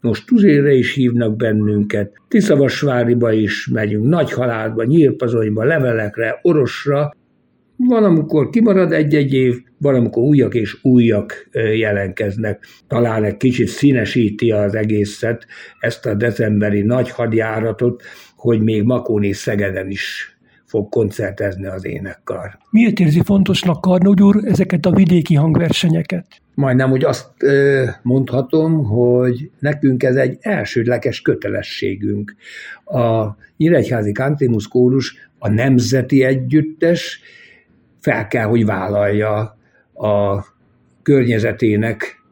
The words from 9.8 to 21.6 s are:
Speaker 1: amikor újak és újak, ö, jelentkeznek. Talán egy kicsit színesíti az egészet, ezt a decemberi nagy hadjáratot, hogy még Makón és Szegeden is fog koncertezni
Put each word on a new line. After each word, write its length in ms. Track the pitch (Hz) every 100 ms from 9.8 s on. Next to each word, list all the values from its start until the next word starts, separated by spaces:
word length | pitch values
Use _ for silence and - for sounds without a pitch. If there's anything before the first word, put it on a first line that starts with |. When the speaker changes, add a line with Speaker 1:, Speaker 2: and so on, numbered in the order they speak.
| 143 131
Speaker 1:
amikor 280 | 117 -
újak 320 | 131 147 110 120
és 220 | 104 -
újak, 680 | 135 127 117 104 104 - -
ö, 80 | -
jelentkeznek. 1040 | 110 110 107 101 98 90 104 101 107 101 - - _
Talán 360 | 120 120 110
egy 140 | 104 101
kicsit 300 | 131 123 123
színesíti 840 | - 143 127 107 131 110 104 120
az 240 | 104 104 107
egészet, 680 | 107 107 101 - 113 117 - - - _
ezt 260 | 117 - 120
a 80 |
decemberi 680 | 104 117 101 110 104 104 104
nagy 280 | 104 127 120
hadjáratot, 960 | - 117 113 110 110 113 107 123 123 - - - _
hogy 260 | - 113
még 220 | 107 107
Makón 400 | 107 123 - 107
és 140 | 101 98
Szegeden 520 | - 104 98 95 95
is 380 | 98 - - - _ _ _ _
fog 240 | 110 101
koncertezni 760 | 120 101 - 101 98 104 95